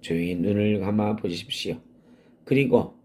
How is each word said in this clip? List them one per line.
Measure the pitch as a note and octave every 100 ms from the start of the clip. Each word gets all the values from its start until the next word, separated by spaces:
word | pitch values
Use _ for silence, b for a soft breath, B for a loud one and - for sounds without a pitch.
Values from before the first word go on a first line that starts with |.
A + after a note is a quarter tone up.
조용히 | - E2+ F2 F2
눈을 | F#2+ G2+ G#2 G#2
감아 | F#2+ G#2+ G#2 G#2+
보십시오. | G2+ E2+ - - G2+ - - - B B B B
그리고 | - C3+ C3+ A#2+ - -